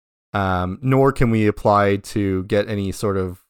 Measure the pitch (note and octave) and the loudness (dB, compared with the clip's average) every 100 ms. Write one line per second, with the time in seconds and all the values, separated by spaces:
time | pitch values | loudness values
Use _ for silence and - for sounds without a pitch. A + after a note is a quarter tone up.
0 | _ _ _ G#2 F#2+ F#2 F2+ F#2+ C3 C3 | _ _ _ -4 -2 -2 -2 -4 0 2
1 | C3+ C3+ B2 A2+ G#2+ - A2 G2+ G2+ G2+ | 2 2 2 2 2 2 2 4 2 0
2 | - G#2+ G2 F#2+ G2 G#2 G2+ G#2 G2 - | -4 -4 -2 -2 0 0 0 -2 -4 -4
3 | G#2+ F#2+ F#2 F2 _ | -2 -2 -4 -8 _